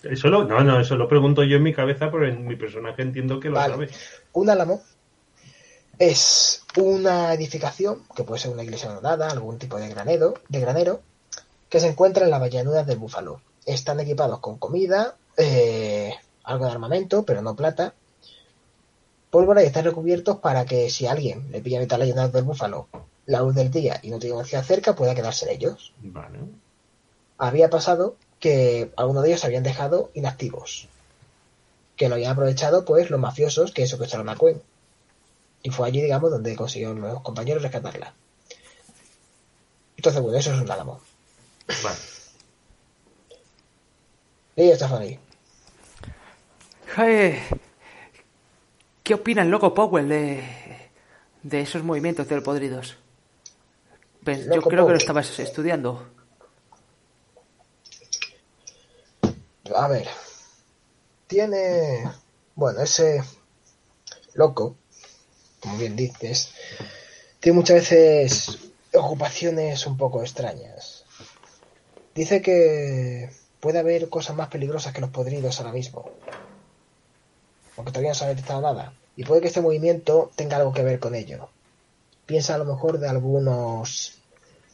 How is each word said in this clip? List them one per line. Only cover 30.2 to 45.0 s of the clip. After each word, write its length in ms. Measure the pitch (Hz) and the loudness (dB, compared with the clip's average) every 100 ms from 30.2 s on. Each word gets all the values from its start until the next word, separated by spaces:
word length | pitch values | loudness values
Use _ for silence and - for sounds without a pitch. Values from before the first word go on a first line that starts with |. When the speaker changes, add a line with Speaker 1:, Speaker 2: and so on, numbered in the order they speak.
| 135 131 131 - - - - _ _ _ _ _ _ _ _ _ _ - | -6 -6 -10 -10 -14 -16 -18 _ _ _ _ _ _ _ _ _ _ -2
Speaker 2:
que 120 | 131 | 0
lo 80 | 120 | 0
habían 160 | 120 | -2
aprovechado, 520 | 135 135 131 151 175 | 0 0 0 2 2
pues, 260 | 180 156 175 | 4 4 4
los 100 | 143 | 0
mafiosos 500 | 131 - 147 151 180 | -2 0 0 2 0
que 140 | - 127 | 0 -2
secuestraron 420 | 131 117 113 107 | -2 -6 -8 -8
a 60 | |
Quen. 260 | 107 165 160 - _ _ _ _ _ _ _ _ _ | 4 4 4 -8 _ _ _ _ _ _ _ _ _
Y 80 | 131 | -10
fue 160 | 131 120 | -4 -2
allí, 160 | 131 | 0
digamos, 300 | 147 139 165 | 0 2 2
donde 240 | 143 113 110 | 0 -4 -6
consiguieron 440 | 107 - 110 110 | -8 -6 -8 -8
los 200 | 104 123 | -8 -10
compañeros 420 | - 110 120 151 | -10 -8 -4 -2
rescatarla. 500 | 139 127 - - - _ _ _ _ - - _ _ _ _ _ _ _ _ _ _ _ _ - | -4 -8 -10 -12 -16 _ _ _ _ -20 -20 _ _ _ _ _ _ _ _ _ _ _ _ 0
Entonces, 240 | 165 143 | 0 2
bueno, 160 | 120 120 | 0 -2
eso 160 | 143 | 0
es 80 | 131 | -2
un 80 | 104 | -2
álamo. 320 | 95 67 - _ _ _ _ _ _ - - | -6 -8 -14 _ _ _ _ _ _ -10 -6
Speaker 1:
Vale. 120 | 107 - - - - _ _ _ _ _ _ _ _ _ _ - _ _ _ _ _ _ _ _ _ _ _ - | -6 -8 -14 -20 -20 _ _ _ _ _ _ _ _ _ _ -20 _ _ _ _ _ _ _ _ _ _ _ 4
Speaker 2:
Y 100 | 175 | 6
ya 60 | |
está, 160 | 156 139 | 6 2
Fanny. 280 | 123 | -4